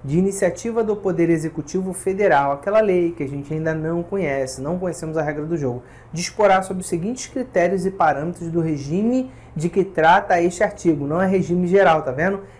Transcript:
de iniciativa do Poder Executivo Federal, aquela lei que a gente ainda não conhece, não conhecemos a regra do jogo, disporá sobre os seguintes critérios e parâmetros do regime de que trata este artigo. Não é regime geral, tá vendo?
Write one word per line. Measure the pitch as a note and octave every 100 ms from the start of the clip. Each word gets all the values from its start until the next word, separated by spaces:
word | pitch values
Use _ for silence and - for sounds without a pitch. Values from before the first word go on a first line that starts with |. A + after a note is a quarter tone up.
| C3+
de | D#3+
iniciativa | F#3+ F#3+ F3+ F3 A#3 A#3
do | G#3+
Poder | G3+ G3 E3+ E3+
Executivo | E3 D#3 D#3 - F#3 F#3
Federal, | F3+ F#3+ F#3+ G3+ D3 C#3
aquela | C#3 G3 G#3+
lei | A3 F3+ E3+
que | E3+
a | C#3
gente | C#3+ C#3
ainda | D#3 D#3+
não | D#3+ D#3 E3+
conhece, | E3+ G3 D#3+ C3+ B2+ C3+
não | C#3 F3+
conhecemos | F#3 D#3 D#3+ D#3+
a |
regra | D3+ D3
do | D3+ E3
jogo, | C3+ A#2+ - - -
disporá | D#3+ F3 - G3+ F#3+
sobre | F#3 F#3+
os | -
seguintes | E3+ F#3+ B3+ -
critérios | C4+ B3 F#3 F3 F#3
e | F#3
parâmetros | F#3+ F3 C3+ D#3+ E3+ E3+
do | E3
regime | D#3+ D3 C3 F3 A3 B3+ C4 - - -
de | E3+
que | G3
trata | F#3 F3 D#3+ F#3 G3+ F3+
este | E3+ -
artigo. | G#3 - E3+ D3 C#3+
Não | E3
é | F#3+
regime | F#3+ D#3 F3 F3+
geral, | G3 F#3 D#3+
tá | D3+
vendo? | B2+ F3+ G3 - -